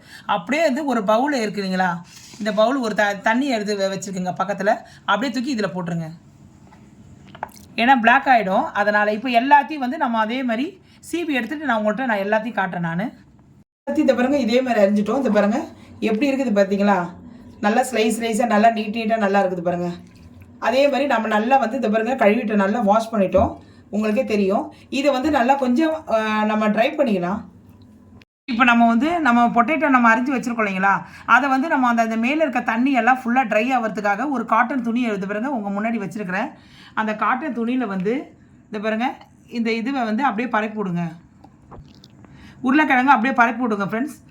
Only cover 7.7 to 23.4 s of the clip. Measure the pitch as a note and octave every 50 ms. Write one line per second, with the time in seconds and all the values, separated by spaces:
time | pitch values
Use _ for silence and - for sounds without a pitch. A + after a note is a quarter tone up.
7.7 | - - A3+ B3 C4+ B3 G#3+ A#3 A#3+ C4+ C4+ C#4 C4 A#3 - F#3 F#3+ A3 D#4 E4
8.7 | - G3 G#3 G#3 G#3 G#3 G#3 G#3 G#3+ G#3+ A3+ C4+ B3 A#3 B3 C#4 D4 C#4+ C#4 -
9.7 | D#4 D4+ C4 B3 C4+ D#4+ D4+ B3 A#3 A3+ G#3+ G#3+ A#3+ C4 C4+ B3 A3+ A3 C4+ F4+
10.7 | G#4 - - - - - - - - E4 F4 D#4+ C#4+ B3+ A#3 A3+ D#4 D4+ D#4+ C4+
11.7 | A#3 A3 G#3+ G#3+ G#3 C4+ C4 B3+ A3 G3+ F#3+ G3+ G#3+ A3 G#3+ A#3+ A3+ - F#3+ F#3+
12.7 | F3 F3+ E3+ E3 E3 E3+ G#3 C#4 - - - - _ - - - - - - _
13.7 | _ _ _ - C#4+ D#4 D4 B3 B3+ A#3 B3 C4+ C#4+ C#4+ B3 G#3 A3+ B3+ C4 B3+
14.7 | A#3 G#3+ G3+ G3 G#3 G#3 G3+ G#3 A3+ C#4 C4 A3 G3+ G#3 G3 G3+ A3+ C#4 E4 -
15.7 | - - - - - - - A3 A3 G#3+ D4 C#4 C4 B3+ C#4 A#3+ G#3 G3+ G3 F#3+
16.7 | G3+ F#3+ G3+ G3+ G3+ F#3 F3 F3 - - - - - - - - - - - G#3
17.7 | A3 B3+ C4 - A#3+ A3 A3 A3+ G#3 G3+ A#3 A3+ A3 G#3 B3 A3 G#3+ G#3 G#3+ A#3
18.7 | A3+ G#3+ G#3+ G#3 G#3 A#3 A3 G#3+ A3+ A3 G3+ G3 G3 G3+ G3 F3+ F#3 F3 E3+ F3
19.7 | F3 F3 F3 F3 E3+ - - - - - - - - - - - - - - G#3+
20.7 | A#3 C4 C#4+ C#4+ B3+ B3 C#4+ C#4 B3+ A3 A3 A3 G#3+ G#3 A3 B3 C4+ C4 A#3 A3
21.7 | B3 C4+ A#3+ G#3 G#3 A3 A3 A#3 C4+ C4+ B3 G3+ G#3+ B3 A#3 G#3 G#3+ G3+ G3 F#3+
22.7 | G#3+ B3 G#3+ G3 G3+ A3+ A3+ - - G#3+ F#3+ F#3 F3+ F#3+